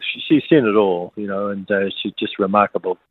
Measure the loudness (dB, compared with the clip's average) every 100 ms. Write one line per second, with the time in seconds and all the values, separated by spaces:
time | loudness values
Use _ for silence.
0 | 0 -8 2 2 4 4 4 4 2 0
1 | -6 -10 -6 -4 -4 -6 -4 -2 -2 -4
2 | -8 -6 -8 -4 0 2 2 0 -6 -8
3 | _